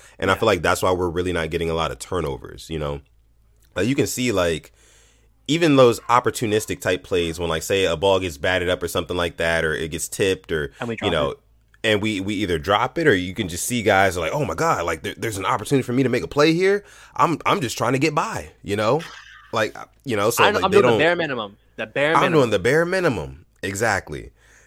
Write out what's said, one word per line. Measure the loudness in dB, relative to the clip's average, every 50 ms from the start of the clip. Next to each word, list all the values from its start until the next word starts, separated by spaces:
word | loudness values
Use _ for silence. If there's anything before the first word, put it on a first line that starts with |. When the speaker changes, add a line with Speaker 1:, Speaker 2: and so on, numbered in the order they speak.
| -20 -20 -10
Speaker 1:
And | -4 0 0
I | 0
Speaker 2:
Yeah. | 2
Speaker 1:
feel | 4
like | 2 2 2
that's | 2 0 0 2
why | 2 0
we're | 2 2 0 -2
really | -2 -2 -2 -2 -2
not | -2 -2 -2
getting | -4 -2 -2 -2
a | -2
lot | -2 -2 -2
of | -4 -8
turnovers, | -8 -6 -4 -4 -4 -4 -6 -8 -12 -16 -18 -16 -12 -10
you | -8 -6
know? | -4 -6 -6 -8 -12 _ _ _ _ _ _ _ _ _ _ _ _ _ -6
Like, | -2 -2
you | 0 0
can | 0 0
see, | -2 -2 -2 -2 0
like, | 0 0 0 0 0 -4 -6 -14 _ _ _ _ _ _ _ _ _ _ _ _ _ _ _
even | -2 0 2 2 4 6
those | 8 6 6 6 2
opportunistic | 0 0 0 2 2 0 -2 -2 -2 0 0 0 -2 -2 -6 -4
type | -2 -2 -2 -2 -2
plays | -2 -2 0 0 -2 -2 -4
when, | -2 -2
like, | -2 -2 -2
say | 0 0 2 2
a | 2 0
ball | 2 2 4 4 2
gets | 0 -2 -6
batted | -4 -2 0 0 0 0 0
up | -2 -2
or | -4
something | -4 -4 -4 -4 -4 -2
like | -2 -2 -2 -2
that, | -2 -2 0 0 0 0
or | -2 -2
it | -4 -4 -6
gets | -6 -8 -8
tipped, | -6 -4 -2 0 0 0 -2 -4 -6
or, | -4 -4 -4 -6 -8 -10
Speaker 2:
And | -8
we | -8 -6
Speaker 1:
you | -6
Speaker 2:
drop | -4 -2
Speaker 1:
know, | -2 0 -2 -2
Speaker 2:
it. | -4 -8 _ _ _ _ _ _ _ _ 0
Speaker 1:
and | 0 0 2
we, | 0 -2 -4 -4
we | -4 -4 -4
either | -4 -2 -2 -2 -2
drop | 0 2 2 2 2 0 -2
it, | 0 2
or | 4 4
you | 2 2 -2 -4
can | -6 -6 -6
just | -6 -6 -6
see | -4 -2 0
guys | 2 4 4 6 4 4 2
are | 0
like, | -2 -2
"Oh | -2 -2 -2
my | -2 -2
God, | -2 0 0 0 0 -2
like, | -4 -4 -4 -6
there, | -8 -8
there's | -6 -6 -6 -6
an | -4 -2
opportunity | -2 -2 -2 0 0 0 0 2
for | 2
me | 0 2 2
to | 2
make | 0 -2 -2
a | -2
play | 2 2 4 4 4
here. | 4 2 2 2 0 -2 -8 -20 -20 -20 -8 -2
I'm, | 0 2 2 2 0 0
I'm | 0 0 0
just | 0 -4 -4
trying | -2 0 0 0
to | 2
get | 0 0 0
by," | -2 -2 -4 -4 -8 -10 -12 -16 _
you | -8 -4 -2
know? | 0 2 2 0 0 -2 -8 -16 -18 -20 -20 -20 -20 -12 -6
Like, | -2 -2 -2 -2 -4 -10 -18 -18 _ _ -6
you | -4 0
know, | 2 2 2
so, | 2 4 4
Speaker 2:
I, | 2
Speaker 1:
like, | 2 2 2
Speaker 2:
I'm | 4
Speaker 1:
they | 4
Speaker 2:
doing | 6 6
the | 6
Speaker 1:
don't | 4 4
Speaker 2:
bare | 4 2 2
minimum. | 0 -2 -4 -4 -6 -8 -8 -12 _ _ _ _
The | -10 -10
bare | -6 -4 -2 0 2 2
Speaker 1:
I'm | 2
Speaker 2:
minimum. | 2 4 4 2
Speaker 1:
doing | 2 2
the | 2 0
bare | 2 2 2 2 2
minimum. | 0 0 0 0 0 0 -2 -6 -8 -12 -16 -20 _ _ _ -8
Exactly. | -6 -4 -2 0 0 0 0 -2 -6 -10 -12 -12 -14 -20 _ _ _ _ _ _